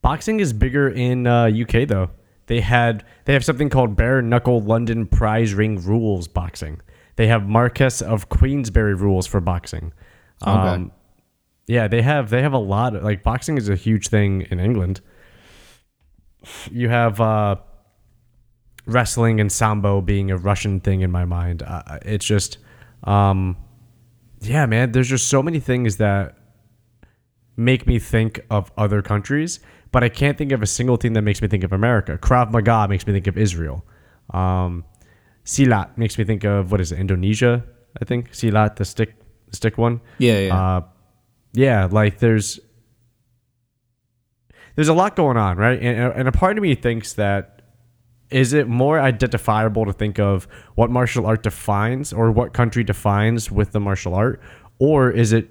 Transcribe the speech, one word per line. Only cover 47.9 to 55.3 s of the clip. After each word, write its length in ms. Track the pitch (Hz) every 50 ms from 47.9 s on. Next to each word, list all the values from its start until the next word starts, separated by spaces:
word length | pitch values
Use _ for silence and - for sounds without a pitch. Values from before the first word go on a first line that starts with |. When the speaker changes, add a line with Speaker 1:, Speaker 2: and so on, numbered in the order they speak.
| _ _ _ _ _ _ _ _
Speaker 1:
is 240 | - 131 135 117
it 140 | 139 151 131
more 320 | 117 117 120 127 143 156 160
identifiable 880 | 135 131 123 104 131 - - 110 - - 107 107 110 110 104 113 110
to 60 | 101
think 260 | 98 - 110 107 95 -
of 300 | 104 101 98 92 - - - - - - -
what 160 | - 117 117
martial 360 | 123 123 123 117 - 123 92
art 180 | 104 113 107 -
defines 680 | 110 - - - - 101 101 104 113 127 131 - -
or 200 | - 113 113 113
what 200 | 107 117 120 -
country 300 | - - 120 113 - 120
defines 720 | 113 98 98 - - 104 101 101 104 110 117 117 107 -
with 180 | 98 104 104 -
the 80 | - 107
martial 360 | 101 98 95 92 - 87 87
art? 260 | 95 107 127 - - - - - - - - _ _
Or 320 | 131 147 156 143 131 123
is 200 | - 120 117 104